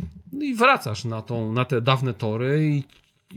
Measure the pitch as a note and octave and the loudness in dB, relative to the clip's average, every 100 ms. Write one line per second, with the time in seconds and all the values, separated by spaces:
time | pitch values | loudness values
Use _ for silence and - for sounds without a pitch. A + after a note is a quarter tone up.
0 | - - - C#4 D4 A#3 B3 C4 - G#2 | -14 -14 -14 -8 -4 2 4 4 0 -6
1 | A#2 A2 - A#2 A2 A2+ B2+ B2 A#2+ C3 | -6 -6 -4 -4 -2 0 0 2 2 2
2 | C3 G#2+ A2+ A2 B2+ D3+ D#3 D3 - _ | 0 -2 -4 -2 0 0 2 0 -4 _
3 | _ _ _ | _ _ _